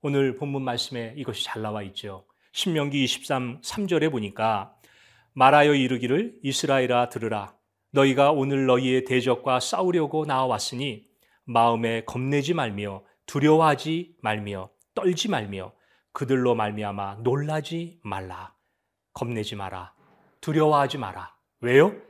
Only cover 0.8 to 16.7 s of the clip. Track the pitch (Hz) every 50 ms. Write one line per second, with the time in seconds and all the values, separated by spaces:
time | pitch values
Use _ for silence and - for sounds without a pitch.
0.8 | - - 139 120 117 113 117 147 135 - 110 - - - - 110 110 107 107 107
1.8 | 101 95 - - - 104 98 95 _ _ _ _ _ _ _ - - 190 165 156
2.8 | 143 143 - 143 135 123 - - - - 143 131 127 120 120 - - - - -
3.8 | 208 185 175 160 147 160 135 123 107 101 98 - 110 113 110 101 98 - _ _
4.8 | _ _ _ _ _ _ _ _ _ _ _ 135 131 135 143 147 147 147 147 139
5.8 | 131 123 131 120 117 117 131 160 220 233 - - - 139 135 - - 143 139 135
6.8 | 127 127 127 120 123 120 - - 117 110 110 104 101 98 - _ _ _ _ _
7.8 | _ _ - 143 135 139 131 131 139 143 156 143 135 139 139 135 135 131 127 123
8.8 | 131 127 127 127 127 131 131 127 120 131 123 - - 139 127 127 127 - - -
9.8 | 185 185 175 175 156 139 147 156 151 151 139 131 131 127 117 104 - - - 120
10.8 | 135 143 113 107 _ _ _ _ _ _ _ _ _ - 120 117 117 113 117 113
11.8 | 117 113 113 113 113 - - 135 127 135 143 143 135 156 175 165 139 113 101 101
12.8 | 104 101 98 95 - _ _ _ _ - - 143 135 151 156 160 160 156 147 139
13.8 | - 156 160 165 175 - _ _ - 110 107 104 104 104 101 95 92 92 _ _
14.8 | _ _ _ - - 185 180 - - 214 190 131 107 101 101 95 92 92 _ _
15.8 | _ _ _ _ _ _ _ - 143 120 135 127 123 123 120 113 110 104